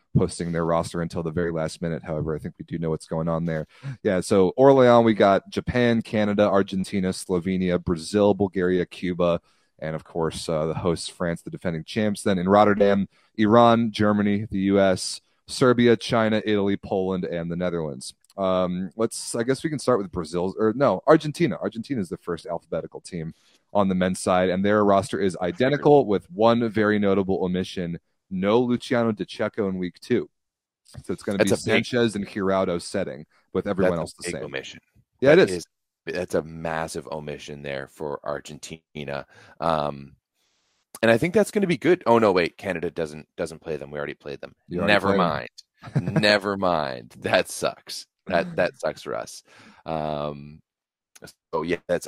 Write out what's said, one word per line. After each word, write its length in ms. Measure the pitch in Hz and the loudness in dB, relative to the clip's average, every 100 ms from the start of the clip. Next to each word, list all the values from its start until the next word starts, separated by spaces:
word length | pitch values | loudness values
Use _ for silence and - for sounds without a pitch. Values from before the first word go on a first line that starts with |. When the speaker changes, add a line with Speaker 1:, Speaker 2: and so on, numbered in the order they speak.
| _ - | _ 0
Speaker 1:
posting 360 | 87 - 85 | 0 -2 -6
their 120 | 82 | -2
roster 380 | 82 82 85 87 | 0 0 -2 -6
until 220 | 82 90 | -6 -6
the 80 | 82 | -6
very 180 | 80 85 | -4 -4
last 320 | 82 80 - | -4 -6 -6
minute. 180 | 85 78 | -6 -6
However, 320 | - 78 76 76 | -6 -6 -4 -6
I 20 | |
think 160 | 87 - | -10 -14
we 80 | |
do 140 | - 82 | -12 -6
know 120 | 82 | -4
what's 180 | 78 - | -6 -6
going 180 | 82 82 | -4 -2
on 200 | 82 85 | -2 -2
there. 200 | 80 76 _ 139 123 | -4 -8 _ -14 -6
Yeah, 160 | 107 92 | -2 -2
so 320 | - 101 92 - | 2 4 4 6
Orléans, 460 | 135 135 123 120 | 8 8 8 8
we 100 | 117 | 6
got 380 | 104 101 95 101 | 6 6 4 0
Japan, 520 | 101 - 123 120 113 | -6 -4 0 2 0
Canada, 460 | - 107 104 104 104 | 0 0 0 2 4
Argentina, 600 | 98 98 95 92 101 92 | 2 2 -2 -4 -2 -4
Slovenia, 760 | - - 90 90 92 92 87 | -4 -4 -2 -2 -2 0 0
Brazil, 480 | 92 82 80 104 104 | 0 -4 -2 2 4
Bulgaria, 540 | 95 98 95 90 92 87 | 4 -2 0 0 0 -2
Cuba, 540 | - 90 87 87 85 - _ _ _ | -6 -6 0 0 0 -4 _ _ _
and 160 | 78 78 | -10 -10
of 80 | |
course, 440 | - 85 80 - - | -8 -4 -4 -4 -4
uh, 180 | 80 80 | -2 -2
the 80 | |
hosts, 340 | 76 87 80 - | -2 -2 -2 -6
France, 340 | - 87 85 | -6 -6 -6
the 80 | - | -10
defending 320 | 80 92 80 | -10 -8 -8
champs. 400 | - 113 107 101 | -6 -2 -2 -2
Then 160 | 104 92 | -2 0
in 100 | 92 | 4
Rotterdam, 600 | 101 107 101 101 98 92 _ _ - | 6 6 4 2 2 -2 _ _ 0
Iran, 520 | 104 117 117 117 117 | 4 8 8 6 0
Germany, 560 | 104 104 104 104 101 113 | 0 2 2 0 0 -2
the 120 | 98 | -4
U 180 | 98 98 | 2 4
S, 420 | 98 92 - - _ _ - | 4 2 -4 -12 _ _ -14
Serbia, 480 | - 127 117 120 113 | 2 4 6 4 4
China, 440 | - 120 110 107 | 2 0 2 0
Italy, 320 | 101 104 101 101 | 0 0 0 -2
Poland, 480 | - 98 92 92 | -2 -2 -2 -2
and 260 | 87 85 85 | -4 -6 -6
the 60 | 85 | -4
Netherlands. 580 | 90 85 76 65 - - _ - | -4 -4 -6 -10 -14 -20 _ -4
Um, 540 | 95 92 90 90 95 | 0 0 0 -2 -6
let's, 400 | - 117 - - | -4 -4 -4 -8
I 80 | 120 | -4
guess 220 | 123 135 | -2 -4
we 60 | 165 | -4
can 100 | 147 | -4
start 180 | - 113 | 0 0
with 140 | 95 | -2
Brazil, 420 | 90 78 87 92 - | -8 -6 -4 -4 -2
or 160 | 110 123 | -2 2
no, 260 | 131 92 - | 2 2 2
Argentina. 480 | 160 156 - 156 80 | 0 0 -4 -4 -4
Argentina 440 | 98 117 113 127 | -8 -8 -6 -6
is 80 | 90 | -6
the 100 | 87 | -8
first 280 | - 82 85 | -8 -10 -8
alphabetical 540 | 85 - 85 82 - | -10 -8 -10 -8 -14
team 340 | - 87 80 - _ _ _ | -14 -12 -12 -14 _ _ _
on 160 | 101 98 | 0 2
the 80 | 92 | 2
men's 240 | 92 95 | 0 0
side, 280 | 104 90 92 | 0 2 2
and 160 | 92 | 2
their 200 | 101 107 | 2 4
roster 340 | 101 98 95 104 | 4 4 2 -2
is 180 | 95 - | -2 -2
identical 680 | 90 87 127 143 151 143 104 | -4 0 0 2 4 6 4
with 240 | 95 - | 0 -2
one 400 | 90 113 117 117 | 0 2 4 2
very 300 | 101 104 104 | 2 2 2
notable 440 | 101 98 92 90 | 2 2 0 -2
omission, 540 | 90 92 92 95 85 85 _ _ _ | -2 -2 -4 -6 -8 -8 _ _ _
no 260 | 95 98 117 | -4 2 2
Luciano 520 | 123 120 - 123 117 | 2 -2 -2 0 0
De 120 | 104 | -2
Checo 440 | 90 - 107 - 98 | -6 -6 -4 -2 -4
in 100 | 92 | -4
week 200 | 90 - | -6 -8
two. 280 | - 117 - _ _ _ _ _ _ - | -2 -2 -2 _ _ _ _ _ _ -14
So 80 | - | -10
it's 100 | 90 | -8
gonna 160 | - 101 | -4 0
Speaker 2:
That's 120 | 101 110 | 2 0
Speaker 1:
be 80 | 107 | 0
Speaker 2:
a 40 | 113 | -2
big 100 | 110 | 0
Speaker 1:
Sanchez 300 | 123 117 101 | 0 0 0
and 100 | 98 | -6
Hirado 540 | 107 95 95 95 87 | -4 0 0 0 -2
setting 460 | - 101 82 67 - _ _ | -4 -6 -6 -10 -16 _ _
with 140 | 95 101 | -6 -4
everyone 260 | 95 92 | 0 0
Speaker 2:
That's 60 | 85 | 0
a 20 | |
Speaker 1:
else 120 | 82 | -6
the 100 | - | -10
Speaker 2:
big 80 | 87 | -10
Speaker 1:
same. 100 | 78 | -8
Speaker 2:
omission. 360 | 71 67 - - _ _ _ _ | -8 -10 -12 -16 _ _ _ _
Speaker 1:
Yeah, 120 | 131 | 4
it 40 | 170 | 6
Speaker 2:
That 140 | 107 | 6
Speaker 1:
is. 60 | 90 | 0
Speaker 2:
is, 100 | - _ _ _ 80 | -8 _ _ _ -10
that's 280 | 80 90 | -8 -4
a 80 | 92 | -4
massive 640 | 78 82 82 80 80 82 62 | -4 -8 -6 -6 -6 -8 -10
omission 520 | 78 76 73 - 71 | -10 -10 -12 -14 -14
there 260 | 71 67 69 | -10 -10 -12
for 320 | - 76 69 | -12 -10 -8
Argentina. 1000 | - 71 - 73 - 80 _ 76 69 69 - - - - | -8 -10 -10 -16 -16 -18 _ -12 -10 -10 -12 -20 -20 -6
Um, 560 | 82 78 73 71 69 _ _ _ _ _ _ _ _ - | -2 0 -2 -8 -16 _ _ _ _ _ _ _ _ 0
and 80 | 113 | 2
I 80 | 113 | 4
think 160 | 170 | 2
that's 160 | 214 196 | 2 0
gonna 160 | 208 190 | 0 0
be 120 | 151 | 0
good. 240 | 156 180 117 | 2 2 4
Oh, 120 | 117 | 4
no, 140 | 107 | 6
wait, 260 | 90 80 - | 4 2 -2
Canada 320 | 101 87 85 | -6 -4 -6
doesn't, 360 | 85 78 76 - - | -4 -6 -8 -14 -10
doesn't 240 | 82 80 | -10 -10
play 160 | 82 73 | -10 -10
them. 140 | 69 | -8
We 80 | 73 | -8
already 160 | 73 | -8
played 260 | - 73 69 | -10 -12 -14
them. 140 | - _ - | -16 _ -10
Speaker 1:
You 120 | 87 | -2
already 120 | 87 | 2
Speaker 2:
Never 160 | 101 95 | 2 2
Speaker 1:
played 120 | 98 | 2
them. 60 | 85 69 58 - _ _ - 139 | 0 -2 -8 -16 _ _ -6 -4
Speaker 2:
mind. 200 | 90 104 | -2 2
Speaker 1:
<laughs> 20 | |
Speaker 2:
Never 340 | 104 104 101 98 | 4 4 2 0
mind. 580 | 92 80 69 62 57 - | 2 2 2 -4 -12 -8
That 280 | - 95 - | 2 2 2
sucks. 580 | - 62 - - - - _ - | -4 -4 -6 -12 -16 -16 _ -4
That, 300 | 87 87 82 | -2 -2 -2
that 200 | 90 - | -2 -2
Speaker 1:
<laughs> 20 | |
Speaker 2:
sucks 240 | 80 - | -8 -8
for 120 | 76 | -8
us. 280 | 57 - - - - - _ 80 | -10 -10 -16 -20 -20 -20 _ -8
Um, 720 | 80 76 73 76 71 73 78 _ _ _ _ _ - - - _ | -6 -4 -4 -6 -10 -16 -20 _ _ _ _ _ -20 -20 -20 _
so, 100 | 80 | -6
yeah, 160 | 82 85 - | -4 -4 -2
that's, 180 | 85 | -4